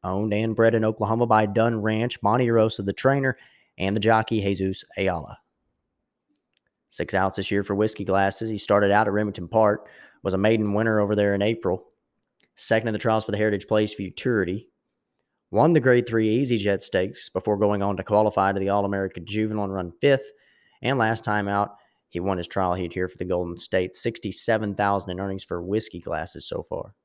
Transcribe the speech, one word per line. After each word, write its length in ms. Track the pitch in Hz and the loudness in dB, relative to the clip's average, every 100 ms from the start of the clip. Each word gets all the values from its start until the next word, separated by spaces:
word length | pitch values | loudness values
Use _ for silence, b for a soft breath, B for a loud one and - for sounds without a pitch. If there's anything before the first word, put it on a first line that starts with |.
Owned 320 | 95 95 107 | -4 -4 -2
and 220 | 104 113 107 | -2 -2 2
bred 180 | 113 | 4
in 100 | 113 | 4
Oklahoma 440 | 110 107 104 113 120 | 0 -2 -2 0 4
by 180 | 110 107 | 4 4
Dunn 340 | 104 117 113 | 2 0 0
Ranch, 400 | 107 110 123 - | -2 -2 -4 -2
Monty 300 | 104 120 120 | 0 2 2
Rosa 320 | 117 110 - | 4 2 0
the 100 | 98 | -6
trainer, 460 | 95 135 139 135 123 b b b - | 0 0 2 0 -4 b b b -6
and 160 | 95 | -2
the 60 | 107 | 0
jockey 400 | 107 110 110 110 | 4 4 2 0
Jesus 440 | 98 95 95 95 - - | 0 0 -2 -4 -10 -4
Ayala. 420 | 95 85 - - _ _ _ _ _ _ _ _ _ _ _ _ _ _ _ | -2 -2 -8 -18 _ _ _ _ _ _ _ _ _ _ _ _ _ _ _
Six 260 | - 87 | -8 -2
outs 220 | 95 95 98 | 0 0 -2
this 140 | 95 | -2
year 120 | 101 | -2
for 140 | 98 101 | 0 0
Whiskey 280 | 107 - | 0 -2
Glasses. 460 | 95 95 98 - 113 | 0 2 2 0 -6
He 80 | 104 | -6
started 320 | - 104 101 | 2 4 6
out 160 | 101 107 | 4 4
at 60 | |
Remington 340 | 101 107 95 87 | 0 -2 -6 -2
Park, 420 | 113 107 107 B B B B | 2 4 2 B B B B
was 100 | 98 | -4
a 40 | 95 | 0
maiden 360 | 107 113 107 | 2 2 0
winner 240 | 101 113 107 | 0 2 2
over 160 | 101 | 2
there 200 | 104 104 | 2 2
in 80 | 101 | 2
April. 440 | 104 113 92 92 - _ _ _ _ _ _ - | 0 0 -2 -4 -6 _ _ _ _ _ _ -4
Second 320 | - 113 113 | 0 2 0
in 40 | |
the 60 | 107 | -2
trials 260 | 120 110 | 0 0
for 60 | 107 | 0
the 80 | 101 | 0
Heritage 300 | 107 101 - | 0 0 0
Place 260 | 107 107 | 0 2
Futurity. 760 | - 98 - 131 113 87 98 - _ _ _ _ _ _ _ _ | -4 -10 -4 -2 0 0 -4 -10 _ _ _ _ _ _ _ _
Won 220 | 101 151 | 2 4
the 60 | 160 | 4
Grade 280 | 127 123 120 | 4 4 2
Three 200 | 113 110 | 0 2
Easy 300 | 117 135 117 | 2 2 0
Jet 240 | 101 98 | 0 -2
Stakes 460 | - 95 95 - - | -2 -2 -2 -6 -6
before 280 | 95 110 104 | -4 -2 0
going 260 | 104 101 | 2 2
on 140 | 101 95 | -2 -4
to 40 | |
qualify 500 | 92 104 107 104 95 | 0 2 2 2 0
to 60 | 98 | 0
the 120 | 98 | 0
All-American 560 | 101 101 98 95 92 85 | 0 0 -2 -4 -8 -8
Juvenile 380 | 104 110 107 | -4 -2 -2
and 80 | 98 | -4
run 200 | 95 87 - | -6 -8 -2
fifth. 320 | 143 135 - b b b b b | 2 2 -2 b b b b b
And 160 | 120 135 | -4 0
last 260 | 110 113 | 0 0
time 240 | - 104 101 | -2 -2 0
out, 280 | 101 101 b b b b | 0 -2 b b b b
he 100 | 85 | -6
won 160 | 95 92 | -2 -2
his 100 | 85 | -2
trial 280 | - 92 | -2 0
heat 180 | 90 87 | 0 -4
here 160 | 92 90 | -4 -6
for 80 | - | -6
the 80 | |
Golden 320 | 92 90 87 87 | -4 -2 -2 -8
State. 400 | - 95 92 - | -2 -2 0 -2
Sixty-seven 800 | 120 113 104 - - 110 107 | -4 -4 -6 -4 0 0 -2
thousand 380 | 98 101 101 92 | -2 0 0 -2
in 80 | 90 | -6
earnings 220 | 98 95 | -6 -6
for 200 | - 90 | -6 -8
Whiskey 360 | 87 107 - 90 | -2 -2 -2 -10
Glasses 480 | - 80 82 78 - | -6 -6 -6 -8 -8
so 160 | - | -8
far. 320 | - - - - | -6 -10 -10 -18